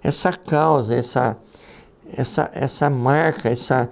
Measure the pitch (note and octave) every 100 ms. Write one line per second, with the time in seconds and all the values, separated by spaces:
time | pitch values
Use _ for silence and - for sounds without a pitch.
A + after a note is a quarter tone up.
0 | C#3+ C#3+ F3+ F3 - D3+ D#3+ D3 A2 A#2+
1 | A#2+ B2+ B2 A2+ - - - - - _
2 | - - B2+ - D3+ - C3+ - C#3+ C3
3 | B2 D3 E3 - A#2 A#2+ - C3 A#2